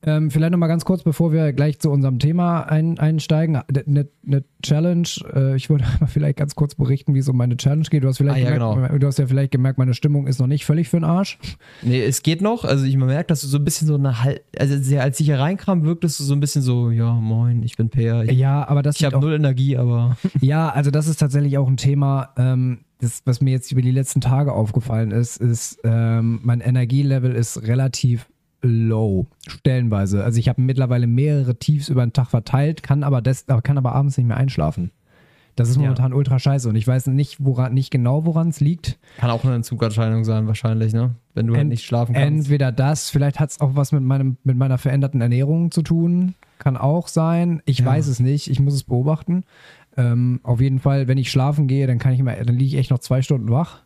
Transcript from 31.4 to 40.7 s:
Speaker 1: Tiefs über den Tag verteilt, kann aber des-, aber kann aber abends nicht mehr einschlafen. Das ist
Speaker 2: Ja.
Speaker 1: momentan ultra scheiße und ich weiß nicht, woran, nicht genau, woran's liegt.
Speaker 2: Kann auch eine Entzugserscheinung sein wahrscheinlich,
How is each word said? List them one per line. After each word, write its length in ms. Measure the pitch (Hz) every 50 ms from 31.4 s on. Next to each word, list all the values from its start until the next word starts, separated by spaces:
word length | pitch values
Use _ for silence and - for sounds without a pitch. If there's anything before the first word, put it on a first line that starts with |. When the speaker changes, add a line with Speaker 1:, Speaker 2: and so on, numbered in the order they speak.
| 135 123 120 -
Speaker 1:
Tiefs 300 | - - 151 143 143 -
über 160 | 143 127 123
den 80 | 117 -
Tag 160 | - 123 -
verteilt, 520 | - 120 107 - - 131 143 151 165 -
kann 220 | - - 139 147 143
aber 180 | 143 139 127
des-, 280 | 107 127 135 - - -
aber 120 | 135 117
kann 160 | 120 - 143 139
aber 140 | 131 123 117
abends 220 | 135 139 143 135 -
nicht 80 | 123
mehr 120 | 120 110 110
einschlafen. 540 | 131 135 127 - - - - - 87 90 _ _ _ _ _ _ _ _ _ _ _ _ _ -
Das 100 | 123 117
ist 80 | 127
Speaker 2:
Ja. 60 | 131
Speaker 1:
momentan 320 | 147 135 131 123 127 131 127
ultra 260 | 139 143 135 131 131
scheiße 300 | - 143 139 143 127 117
und 60 | 107 113
ich 100 | 107 127
weiß 200 | 127 131 123 139
nicht, 360 | 131 139 147 139 - - 143
woran, 300 | 135 131 120 127 127 120
nicht 180 | 135 135 -
genau, 320 | - 135 120 120 131 151 160
woran's 360 | 170 160 160 165 170 156 -
liegt. 380 | 143 147 175 170 - - - _ _ _ - -
Speaker 2:
Kann 140 | - 120
auch 120 | 117 117 -
eine 100 | 131 127
Entzugserscheinung 680 | 120 117 - 123 110 113 113 104 110 117 113 110 113 113
sein 240 | 110 110 110 110 107
wahrscheinlich, 460 | 110 - - 113